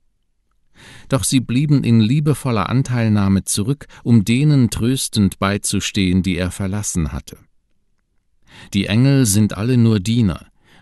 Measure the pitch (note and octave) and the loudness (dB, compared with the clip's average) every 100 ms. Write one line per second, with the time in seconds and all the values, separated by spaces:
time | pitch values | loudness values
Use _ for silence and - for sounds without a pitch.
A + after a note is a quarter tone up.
0 | _ _ _ _ _ _ _ _ - - | _ _ _ _ _ _ _ _ -20 -18
1 | - C3+ - C3+ A#2 A#2+ D3 C#3+ A#2 A2+ | -6 -4 0 -2 0 -2 0 0 2 2
2 | G#2+ D3 D3+ C3 C3+ G#2+ - B2 B2+ B2 | 2 0 0 -2 -2 -4 -2 -2 -2 -2
3 | A2+ G#2 G2 G2 - - G2+ C#3+ - - | 0 2 2 0 0 -4 -4 -4 -8 -8
4 | B2+ A#2 G2 A#2+ D3+ C#3 A#2+ - A2+ C3 | 2 2 4 2 2 2 2 0 -2 -2
5 | - A2+ F#2+ - G2 G2+ - G2+ - G#2+ | -2 0 0 0 -2 -2 -4 -4 -4 -2
6 | F#2 F#2 F#2 E2+ F2+ - G2 G#2 G2 F2+ | 0 0 0 -2 -4 -6 -6 -6 -6 -4
7 | D2 C#2 - - _ _ _ _ _ _ | -4 -6 -14 -20 _ _ _ _ _ _
8 | _ _ _ _ _ - - G2+ F#2 G#2+ | _ _ _ _ _ -20 -6 -4 0 2
9 | C3+ C#3 A#2 G2+ G#2+ F#2 A#2 B2 A2+ G#2+ | 2 4 2 2 0 -2 -2 2 2 2
10 | F#2+ A#2 G2+ D2+ - _ _ _ | 0 0 0 -2 -12 _ _ _